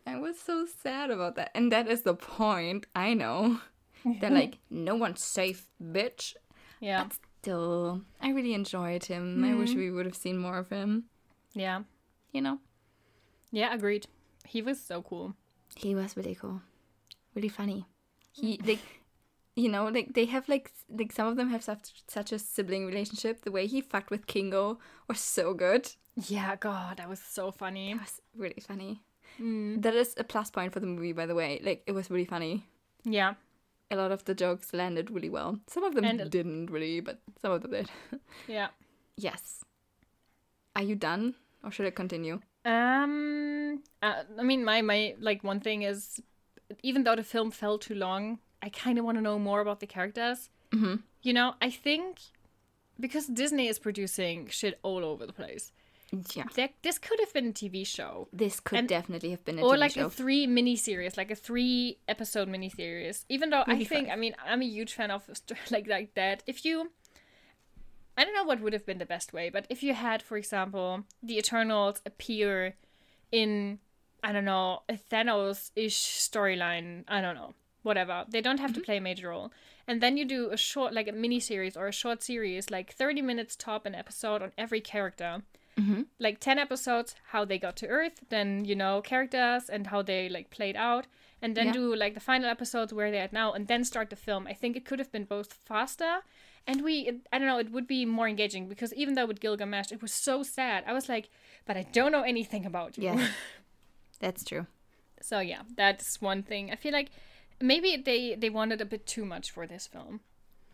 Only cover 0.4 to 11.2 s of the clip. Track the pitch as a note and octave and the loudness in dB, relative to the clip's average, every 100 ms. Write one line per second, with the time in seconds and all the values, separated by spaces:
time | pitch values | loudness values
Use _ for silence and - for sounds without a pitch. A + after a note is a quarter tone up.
0.4 | - E4+ E4+ - C#4 C4 C#4+ G#3 F3 - | -4 -2 -2 -4 -6 -2 -2 0 -2 -2
1.4 | - - A#3+ A3 A3+ A#3 G#3+ F3 - - | -4 2 4 6 4 2 2 0 -2 2
2.4 | G#3+ F#3 E3+ G3 - F#3 G3 A3+ A2+ D#3+ | 2 4 0 -4 -4 0 2 2 2 4
3.4 | A3 A#3 - _ _ - B3 G#3+ G#3+ C#4 | 4 4 -2 _ _ -2 0 2 6 6
4.4 | - - _ E3 E3 A3+ A3 F3+ - - | 6 -2 _ -4 0 2 0 -2 -2 0
5.4 | F#3 F#3 - - E3 F3+ A#3 - - - | 0 -2 -12 -14 -4 -2 -2 -4 -10 -12
6.4 | _ - - - G#3 F#3+ F#3+ - - _ | _ -20 -20 -8 0 0 0 -6 -12 _
7.4 | G3 F3 E3+ F3 F3 F3+ G3+ - C4+ C4+ | -4 -2 0 0 0 -2 -8 -4 0 2
8.4 | B3 G#3 G3 F#3 F3 F3 - F3 F3+ B3 | 2 0 -2 -2 -2 -2 -4 -4 -2 2
9.4 | B3+ A#3+ A#3 B3+ F#3 F3+ F3+ F3+ F3+ F3+ | 4 4 2 2 0 -2 -4 -4 -4 -2
10.4 | F3+ F3+ F#3 G3+ G3+ G#3+ A#3 _ | -2 -4 -4 -2 0 0 -2 _